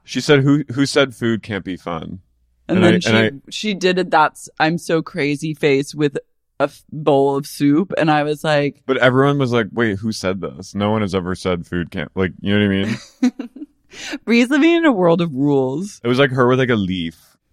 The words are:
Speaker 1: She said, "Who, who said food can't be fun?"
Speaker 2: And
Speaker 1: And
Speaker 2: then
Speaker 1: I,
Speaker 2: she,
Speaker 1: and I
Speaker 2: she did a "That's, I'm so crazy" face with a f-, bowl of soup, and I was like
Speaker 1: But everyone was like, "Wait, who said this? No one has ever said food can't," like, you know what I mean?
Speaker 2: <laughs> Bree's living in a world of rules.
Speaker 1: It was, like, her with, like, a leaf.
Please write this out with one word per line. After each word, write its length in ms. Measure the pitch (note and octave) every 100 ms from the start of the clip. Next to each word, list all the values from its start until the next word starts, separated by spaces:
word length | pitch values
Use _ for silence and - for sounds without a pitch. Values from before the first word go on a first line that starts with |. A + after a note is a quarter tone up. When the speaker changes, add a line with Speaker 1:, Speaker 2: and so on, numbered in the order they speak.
Speaker 1:
She 160 | - B2+
said, 200 | B2 D3
"Who, 200 | C#3 C#3+ D3
who 120 | B2 C#3
said 280 | D3 C3+ A#2
food 260 | A#2 A2+
can't 200 | - G2+
be 140 | F2+ F2
fun?" 420 | - E2 E2 F#2 _ _ _ _ -
Speaker 2:
And 120 | F#3
Speaker 1:
And 40 |
Speaker 2:
then 100 | F3 F3+
Speaker 1:
I, 40 |
Speaker 2:
she, 100 | B2
Speaker 1:
and 320 | A2+ A2 - -
I 20 |
Speaker 2:
she 240 | - G#3+
did 240 | F3+ F3+ F#3
a 40 |
"That's, 460 | F3+ E3 D3+ - - -
I'm 180 | D#3 E3
so 240 | - E3
crazy" 520 | D#3 F3 C#3+ C#3+ D#3+
face 400 | D3 D3+ C3+ C#3+ D3
with 220 | D3 C3+ - _ _ -
a 40 |
f-, 200 | C#3+ - _
bowl 460 | D3 D3+ C#3 C#3 C#3
of 80 | C#3+
soup, 460 | - C#3+ D3 F#3+ -
and 120 | D#3+
I 120 | D3+
was 200 | D3 D3+
like 380 | D#3+ D3 C#3+ - -
Speaker 1:
But 120 | C3
everyone 400 | B2 B2+ C#3 C#3+
was 140 | C3
like, 140 | A#2+ G#2
"Wait, 280 | A2 A#2 F#2+
who 120 | A2+
said 300 | G#2+ F#2+ F#2+
this? 340 | E2 C2 F#2 G2+
No 160 | G#2
one 100 | A2
has 140 | G2+ F#2+
ever 180 | F2
said 320 | F2+ F#2+ F2 D#2+
food 260 | F2 E2
can't," 200 | F#2 D2 -
like, 180 | F#2 -
you 180 | G2 G#2
know 80 | G#2
what 80 | G2
I 540 | G#2 A#2 - _ B3+ -
mean? 100 | A#3 C#4
Speaker 2:
<laughs> 640 | D4+ _ _ - - D4 -
Bree's 240 | A#3 A#3+
living 240 | D4 D#4+
in 100 | E4+ E4
a 60 |
world 300 | G#3+ F3 E3
of 120 | E3+
rules. 680 | B2+ C#3+ C#3 C3 C#3 G3+ -
Speaker 1:
It 60 | A#2+
was, 100 | B2+
like, 120 | C#3
her 140 | B2+ B2
with, 100 | B2+
like, 100 | B2+
a 60 | A2+
leaf. 600 | F#2+ F#2 E2 - _ _ _